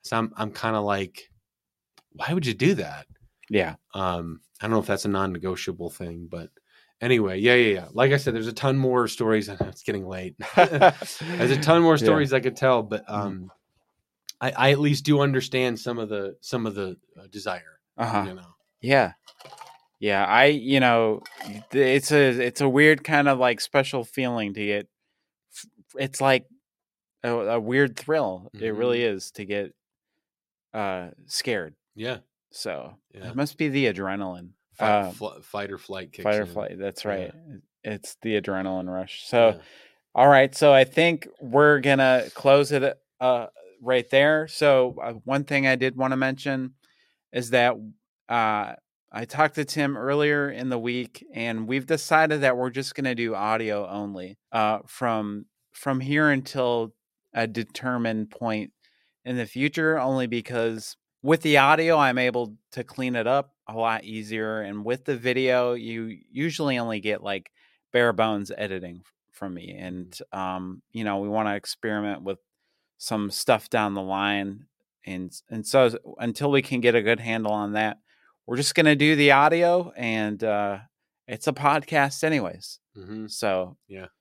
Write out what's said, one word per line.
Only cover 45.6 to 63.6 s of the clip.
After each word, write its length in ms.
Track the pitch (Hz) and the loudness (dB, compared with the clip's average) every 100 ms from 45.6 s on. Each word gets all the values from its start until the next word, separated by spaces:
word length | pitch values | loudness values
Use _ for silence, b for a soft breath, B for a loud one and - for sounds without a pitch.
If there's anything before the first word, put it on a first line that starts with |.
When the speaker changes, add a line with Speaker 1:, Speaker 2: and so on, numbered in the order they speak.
| 135 | 2
Speaker 2:
I 80 | 127 | 2
did 200 | 131 127 | 0 0
wanna 200 | 131 131 | -2 0
mention 580 | 131 135 143 135 131 131 _ _ _ _ _ | -2 -4 -6 -6 -6 _ _ _ _ _ _
is 180 | - 120 | -6 0
that, 240 | 123 120 117 107 - _ _ - | 4 4 2 -8 -20 _ _ -4
uh, 460 | 117 110 107 101 - _ _ _ | 0 2 0 -4 -10 _ _ _
I 140 | 104 | -12
talked 300 | 117 139 156 | -10 0 0
to 100 | 151 | 0
Tim 320 | 143 156 143 135 | -6 -2 -4 -2
earlier 540 | 127 143 147 147 143 | -2 0 2 0 -2
in 180 | 120 127 | -6 -6
the 100 | 123 | -4
week, 460 | 117 123 117 - 339 | -4 -6 -8 -14 -16
and 340 | 254 117 113 110 | -8 -6 -4 -4
we've 200 | 131 131 | -4 -2
decided 560 | 156 - 156 160 151 | -4 0 2 2 2
that 140 | 139 123 | 2 2
we're 140 | 127 | -2
just 240 | 123 131 | -6 -8
gonna 200 | - 135 | -6 -4
do 200 | 120 117 | -2 -4
audio 520 | 104 104 110 110 104 98 | -2 -2 -2 -2 -4 -4
only, 480 | 101 104 98 92 104 _ | -8 -8 -10 -14 -16 _
uh, 280 | 120 107 107 - | -2 0 0 -6
from, 600 | - 123 110 104 104 - _ _ | -6 -2 -2 -4 -8 -14 _ _
from 280 | - - 131 | -10 -4 -4
here 300 | 131 147 151 | -2 2 2
until 640 | 139 139 139 123 120 113 _ _ _ _ | 2 -2 -2 0 0 -4 _ _ _ _
a 140 | - 117 | -4 -4
determined 840 | 113 110 - 127 123 113 110 107 | -4 -8 -8 -6 -4 -2 -4 -6
point 420 | - 117 107 101 _ _ _ _ _ | -6 -6 -4 -6 _ _ _ _ _
in 120 | 127 123 | -8 -6
the 100 | 113 | -6
future, 520 | 127 143 151 160 160 | -4 -4 0 0 0
only 280 | 131 131 123 | 0 -2 -2
because 720 | 117 110 123 113 110 - - _ _ | -4 -4 -2 -2 -4 -12 -18 _ _
with 200 | - 156 | 0 2
the 140 | 160 143 | 4 6
audio, 380 | 135 156 160 160 | 6 6 4 4
I'm 220 | 139 127 | 4 2
able 380 | 127 123 117 110 _ | 0 -2 -6 -10 _
to 120 | - | -14
clean 320 | 123 - 127 123 | -12 -6 -4 -2
it 100 | 113 | 0
up 280 | 139 139 _ | 0 -2 _